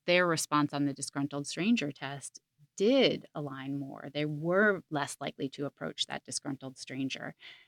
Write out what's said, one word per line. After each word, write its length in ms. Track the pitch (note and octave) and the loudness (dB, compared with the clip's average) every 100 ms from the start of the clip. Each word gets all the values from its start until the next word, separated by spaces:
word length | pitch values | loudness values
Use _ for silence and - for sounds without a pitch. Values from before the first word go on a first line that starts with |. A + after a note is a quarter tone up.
| - | 2
their 200 | F3+ F3+ | 4 4
response 460 | D#3+ - D3 D3 | 2 2 2 2
on 120 | C#3+ C#3+ | 2 -2
the 80 | |
disgruntled 520 | C3+ - D3 C#3+ C#3+ C#3+ | -2 -6 -4 -4 -4 -6
stranger 460 | E3 G3 A#3+ D3 | 0 2 4 2
test 480 | - C#3 C#3+ - - _ _ _ - | -4 -8 -8 -12 -18 _ _ _ 0
did 500 | G3+ C4+ F#3 D#3 - | 4 6 6 2 -6
align 420 | D#3+ D3 C3+ C3+ C#3 | -8 -8 -8 -6 -6
more. 300 | C3+ - - | -6 -10 -8
They 100 | C#3+ | -4
were 580 | D3+ D3 E3 F#3 G#3+ F#3+ - | -2 -2 2 4 6 4 0
less 280 | D3 C#3 - | -4 -4 -6
likely 280 | C#3+ - C3+ | -8 -4 -6
to 160 | - C#3+ | -4 -8
approach 400 | - D#3 - - | -6 -6 -6 -6
that 180 | C#3 | -6
disgruntled 540 | - - C#3+ C3+ C3+ C3 | -8 -8 -6 -6 -8 -12
stranger. 560 | - C3 C3+ - C3 - - - | -10 -6 -4 -4 -10 -12 -18 -20